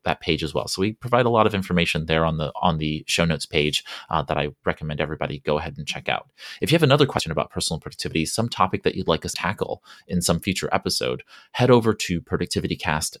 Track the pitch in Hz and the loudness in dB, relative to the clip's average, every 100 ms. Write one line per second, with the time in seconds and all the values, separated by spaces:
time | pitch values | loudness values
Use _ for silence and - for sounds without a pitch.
0 | 85 78 - 78 76 71 57 - 104 107 | -4 -2 -2 -2 -2 -4 -4 -2 -2 -4
1 | 120 120 120 117 107 101 95 87 85 80 | 0 2 4 4 4 2 0 0 2 -2
2 | 78 80 82 78 76 - 90 78 78 76 | 0 2 2 0 -4 0 0 0 -2 -4
3 | - - 85 76 - 78 76 - - - | -2 0 2 0 0 0 2 -2 -6 -14
4 | - 80 71 76 73 - 90 80 78 76 | -4 -2 0 -2 -2 -4 -4 -4 -6 -4
5 | 76 76 76 71 - 76 80 71 71 73 | -4 -4 -6 -4 -2 -2 -2 -8 -10 -6
6 | - - - _ - - - 165 147 143 | -4 -4 -6 _ -18 -6 0 4 4 6
7 | 139 - 80 76 - 87 - 80 - - | 4 2 -2 -2 -2 -4 -4 -4 -6 -8
8 | - 80 78 - 117 - 90 101 - - | -2 -2 -2 -2 -4 2 2 2 -2 -2
9 | 90 78 85 - 90 104 - - - - | 0 0 0 -4 -4 -4 -6 -6 -12 -20
10 | - 87 90 85 101 95 - 95 92 - | -4 0 2 0 0 -4 -2 -2 -2 -2
11 | 62 64 - - - - 123 123 113 104 | -2 -4 -10 -20 -10 0 6 6 6 0
12 | - 85 - 82 90 95 80 78 85 78 | -2 -4 -2 -4 -2 -2 -2 -2 -2 -2
13 | - - | -4 -8